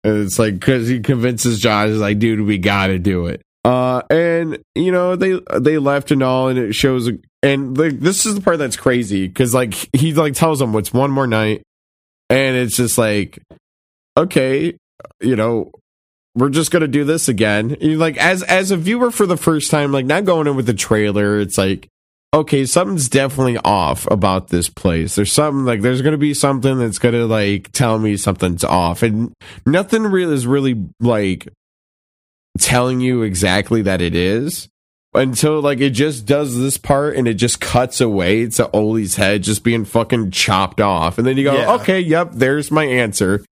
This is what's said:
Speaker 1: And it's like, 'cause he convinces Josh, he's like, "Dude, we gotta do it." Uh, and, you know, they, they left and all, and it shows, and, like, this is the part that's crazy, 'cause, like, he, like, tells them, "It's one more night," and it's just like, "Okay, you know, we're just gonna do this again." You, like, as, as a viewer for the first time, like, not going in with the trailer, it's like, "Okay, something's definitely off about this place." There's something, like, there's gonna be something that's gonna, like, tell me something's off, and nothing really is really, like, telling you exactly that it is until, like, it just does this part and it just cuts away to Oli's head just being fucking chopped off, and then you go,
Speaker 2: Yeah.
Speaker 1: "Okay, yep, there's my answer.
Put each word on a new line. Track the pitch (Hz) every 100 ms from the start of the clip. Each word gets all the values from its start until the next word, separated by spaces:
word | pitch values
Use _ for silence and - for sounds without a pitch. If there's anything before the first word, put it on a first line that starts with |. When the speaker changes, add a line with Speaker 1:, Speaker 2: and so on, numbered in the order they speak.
Speaker 1:
And | 107 107
it's | 101 -
like, | 110 92
'cause | - 131 113
he | 127
convinces | 107 127 123 113 123 110
Josh, | 117 104 107
he's | 107
like, | 104 104
"Dude, | 113 107
we | 104 101
gotta | 98 101 95 92
do | 95 92
it." | 85 - _ _
Uh, | 120 127 127 127 -
and, | 160 170 170 165 - _
you | - 180
know, | 180 180 180
they, | 190 180 - -
they | 131 156
left | 139 139 135
and | 139
all, | 131 127 131
and | 127
it | 110
shows, | 110 139 127 120 110 _ _
and, | 139 139 135 131
like, | 160 131
this | 151 190
is | 226
the | 202
part | 185 165
that's | 135 -
crazy, | 139 123 107 98 92
'cause, | - 127
like, | 127 123 - -
he, | 131 160
like, | 151 151
tells | 131 165 143
them, | 123 107
"It's | 95
one | 123 139
more | 135 131
night," | 110 110 107 _ _ _ _ _ _ _
and | 127 135
it's | 127 123 -
just | 120 -
like, | 110 104 92 - _ - _ _ _ _ _ -
"Okay, | 180 156 131 139 165 170 _ _ - _
you | 120
know, | 117 110 117 - - _ _ _ _ _
we're | 117 139
just | 143 156
gonna | 170 151
do | 143
this | 143 160 -
again." | 104 110 104 113 147
You, | 156 156
like, | 165
as, | 135 170 185
as | - 185 190
a | 190
viewer | 170 240 247
for | -
the | 196 170
first | - 156 -
time, | 151 143
like, | 139
not | 131 160
going | 196 165 147
in |
with | 135
the | 120
trailer, | 101 - 107 104 101 101 104
it's | 98 -
like, | 95 95 - _ _ _ _
"Okay, | 151 156 143
something's | 131 170 190 185 127
definitely | 139 135 135 131 117
off | - 101 78 - -
about | 107 95 92 -
this | 87 87
place." | - 95 82 80
There's | - 101
something, | - 151 139
like, | 127 113
there's | 120 127
gonna | 135 151
be | 147
something | 143 143 135 135 131
that's | 117 95
gonna, | 120 117
like, | 113 110 101 101 -
tell | - 123 110
me | 110
something's | 101 - 90 92 87
off, | - 90 85 85
and | 117 107 117 _ - -
nothing | - 170 196 220
really | 214 190 175
is | 143 120
really, | 139 135 117 90 _
like, | 120 110 98 90 - _ _ _ _ _ _ _ _ _ _ -
telling | - 123 123 127
you | 127 123
exactly | 110 90 95 92 101 113
that | 101 92
it | 87
is | 85 92 110 147 170 - _ _ _ _
until, | - 131 117 151 156
like, | 143 127
it | -
just | 110 151 131
does | 104 143 147 120
this | 135 -
part | - 139 147
and | - 120
it |
just | 104 120 -
cuts | - 123 127 -
away | 120 101 90 110 120
to | - -
Oli's | 110 107 113 98
head | - 98 104
just | 92 107
being | 120 117
fucking | 101 117 110 120 101
chopped | - - 95 92 -
off, | 101 87 80 95
and |
then | 123 135
you |
go, | 139
Speaker 2:
Yeah. | 139 -
Speaker 1:
"Okay, | 233 - 190
yep, | 175 160 175
there's | 113 131 147 139
my | 151
answer. | 147 127 117 95 95 101 -